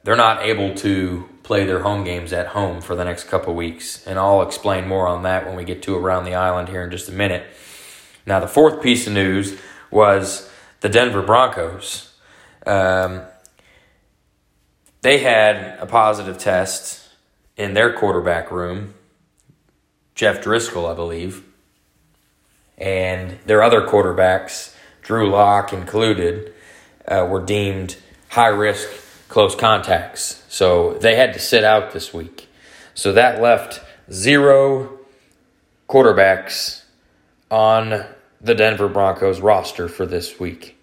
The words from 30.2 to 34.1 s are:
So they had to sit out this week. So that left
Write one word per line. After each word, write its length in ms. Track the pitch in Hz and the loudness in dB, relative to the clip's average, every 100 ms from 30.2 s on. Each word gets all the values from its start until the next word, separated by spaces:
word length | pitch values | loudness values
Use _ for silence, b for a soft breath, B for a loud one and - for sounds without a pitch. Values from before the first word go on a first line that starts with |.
| - - _ | -12 -12 _
So 460 | - 92 87 87 - | 0 2 4 0 0
they 200 | 113 113 | 2 4
had 180 | 131 | 2
to 60 | - | 0
sit 240 | - 117 | 0 2
out 300 | 107 107 - | 4 2 0
this 200 | 101 - | -12 -12
week. 360 | 85 82 - - b b b b - | -12 -14 -18 -20 b b b b -6
So 180 | 101 | 2
that 260 | 98 123 110 | 4 4 4
left 380 | 120 110 - - B B _ | 4 4 0 -16 B B _